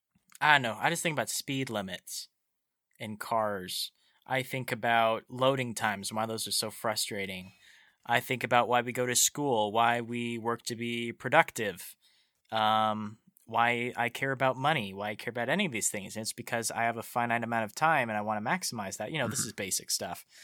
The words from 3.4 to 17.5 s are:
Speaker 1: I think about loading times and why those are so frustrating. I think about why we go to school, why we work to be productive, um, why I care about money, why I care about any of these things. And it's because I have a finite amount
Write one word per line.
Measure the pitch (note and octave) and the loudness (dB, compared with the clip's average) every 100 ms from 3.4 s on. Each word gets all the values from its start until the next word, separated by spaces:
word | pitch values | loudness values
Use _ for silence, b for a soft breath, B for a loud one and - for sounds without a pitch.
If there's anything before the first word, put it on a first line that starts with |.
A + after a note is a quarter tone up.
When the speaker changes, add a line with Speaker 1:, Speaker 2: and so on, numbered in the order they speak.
| G#2+ G2 F2+ - - _ _ _ - | 2 -2 -6 -6 -8 _ _ _ -4
Speaker 1:
I | C3 | -4
think | B2+ C3 B2 | -2 -6 -4
about | A#2 A#2 A#2 A2+ A2 - | -2 4 6 6 2 -4
loading | B2 C3 C3 B2 G#2 | 2 4 4 -2 0
times | A2 G2 G2+ | 0 0 -4
and | A2 | -4
why | A2+ | -4
those | A2+ G2+ | -4 -2
are | |
so | - A2 | -2 -2
frustrating. | - A2+ G#2 - G#2 F#2+ F#2 F#2 _ b b b b - | -4 -2 -2 -4 -4 -6 -6 -12 _ b b b b 0
I | A#2+ | 0
think | - B2 | 2 -4
about | B2 B2 A2 | 4 4 6
why | A#2+ | 2
we | A#2+ | 2
go | B2 B2 | -2 0
to | A#2+ | 2
school, | - D3 C#3+ A2+ G#2 | 2 2 2 2 2
why | A2+ A#2 A#2+ | 4 4 4
we | A2+ A#2+ A#2 A#2 | -2 -6 -4 -4
work | A2+ A2+ | -2 -4
to | - A#2 | -6 -6
be | A#2 A#2 A#2 | -4 -4 -6
productive, | A2+ B2+ D#3 - - G2+ F2 - - _ _ _ _ _ | -6 4 4 4 0 -4 -4 -14 -18 _ _ _ _ _
um, | A2 G#2+ A2 G#2+ G#2+ G#2 A2+ _ _ - | 2 4 4 4 0 -6 -12 _ _ -4
why | A2+ A#2+ A#2+ B2 A2 | 2 4 2 -2 -2
I | A#2+ | -2
care | - C#3 | -2 -4
about | B2+ C3 B2+ | 2 0 2
money, | C#3+ D#3 G2 | 0 0 -2
why | G2 G#2+ | -6 -8
I | A2 | -6
care | A#2+ | -6
about | A#2+ A#2 | -4 -2
any | F3 F#3 | 0 0
of | |
these | A2 - | -2 -2
things. | G#2 G#2 A2 | -4 -8 -8
And | |
it's | G#2+ | -8
because | - - A#2 A2 | -8 -6 -4 -2
I | A#2 | 0
have | A#2 A2+ | 0 -2
a | |
finite | - A#2+ A#2+ A#2 | -4 -2 0 0
amount | A#2 | 0